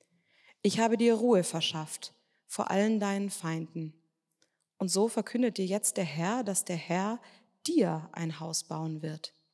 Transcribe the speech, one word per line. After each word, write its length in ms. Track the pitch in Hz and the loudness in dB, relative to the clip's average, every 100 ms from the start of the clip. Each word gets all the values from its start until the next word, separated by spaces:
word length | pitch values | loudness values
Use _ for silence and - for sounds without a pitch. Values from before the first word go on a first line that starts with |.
| _ _ _ _ _ _ | _ _ _ _ _ _
Ich 180 | 208 190 | 0 2
habe 160 | 226 220 | 4 4
dir 180 | 233 | 4
Ruhe 300 | 226 240 208 | 4 6 4
verschafft 680 | 170 165 156 160 156 - - - _ _ - | 4 -2 -2 -4 -6 -10 -14 -18 _ _ -10
vor 240 | - - | -4 0
allen 300 | 196 214 220 | 2 4 4
deinen 280 | 202 196 202 | 2 0 -2
Feinden. 640 | - 165 160 160 170 160 156 _ _ _ _ _ _ _ - | -4 -4 -4 -6 -8 -8 -10 _ _ _ _ _ _ _ -6
Und 100 | 190 | -2
so 200 | 190 220 | 2 2
verkündet 500 | 226 214 240 247 - | 0 -2 0 0 0
dir 80 | 190 | 0
jetzt 320 | 202 - - | 0 0 0
der 60 | |
Herr, 380 | 170 147 170 240 | -2 -2 0 0
dass 220 | 208 185 | -2 -2
der 120 | - 175 | -2 -4
Herr 440 | - 175 202 240 - - _ _ - | -2 -2 -2 -4 -10 -20 _ _ -2
dir 420 | 330 180 160 156 | 2 2 0 -6
ein 280 | - 165 156 | -6 -4 -4
Haus 240 | 160 160 | -6 -6
bauen 380 | - 156 160 156 | -6 -6 -4 -4
wird. 320 | 156 156 - _ _ | -6 -8 -12 _ _